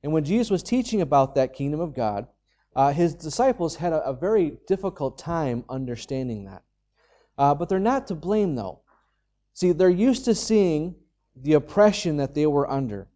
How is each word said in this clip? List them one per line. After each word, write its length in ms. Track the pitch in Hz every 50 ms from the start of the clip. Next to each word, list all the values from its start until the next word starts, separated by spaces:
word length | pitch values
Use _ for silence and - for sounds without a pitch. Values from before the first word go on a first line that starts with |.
| -
And 80 | 143
when 100 | 156 160
Jesus 260 | 147 143 190 240 233 220
was 140 | 202 170
teaching 380 | - - 233 254 240 - - 208
about 340 | 175 143 147 139 135 135 -
that 200 | 139 131 127 -
kingdom 260 | - 139 139 147 156
of 120 | 175 160
God, 360 | 131 123 117 107 104 101 - - _ _ _ _ _ _ _ _ _
uh, 160 | 131 135 139
his 240 | 139 156 175 170 160
disciples 580 | - 160 160 - - 247 269 247 254 - 160 -
had 180 | - 170 175
a, 120 | 165 156 -
a 80 | 135
very 460 | 135 123 160 196 226 214 175 147 147 - _ -
difficult 500 | 196 185 190 190 180 - 147 135 - -
time 460 | - 156 170 165 156 131 120 117 120 -
understanding 760 | 131 135 135 123 120 113 - - 139 131 131 123 113 107 98
that. 180 | 98 95 - _ _ _ _ _ _ _ _ _ _ _ _ _ _ _ -
Uh, 160 | 139 143 147
but 140 | 143 170 165
they're 100 | 190 190
not 280 | 196 226 254 269 262
to 80 | - 180
blame, 400 | 151 151 175 208 214 202 185 143
though. 260 | 120 101 92 - _ _ _ _ _ _ _ _ _ _ _ _ _ _ _
See, 200 | _ - 180 180
they're 180 | 175 151 185 185
used 340 | 180 175 214 269 247 - -
to 100 | 247 214
seeing 600 | - - - 226 214 196 180 156 151 156 180 175 _ _ _ _ _ _ _ _
the 180 | 131 131 147
oppression 640 | 156 147 143 - - 196 208 208 196 - - 175 151
that 180 | 143 139 131 -
they 120 | 151 151
were 200 | 151 143 143 139
under. 420 | - 135 139 135 117 104 98 98 _ _